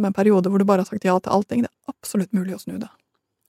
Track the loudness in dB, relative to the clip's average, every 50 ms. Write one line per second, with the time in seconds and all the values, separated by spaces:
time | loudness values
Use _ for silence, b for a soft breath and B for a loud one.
0 | -2 -2 0 2 4 4 4 4 2 2 2 2 2 4 2 2 0 -2 -4 -4
1 | 0 0 0 0 0 0 0 0 0 0 -2 -2 -2 -4 _ _ _ -16 -16 _
2 | -10 -6 -4 -4 -2 -2 -2 -4 -4 -4 -8 -10 -12 -12 -10 -10 -12 -12 _ _
3 | _ _ _ _ _ _ _ _ _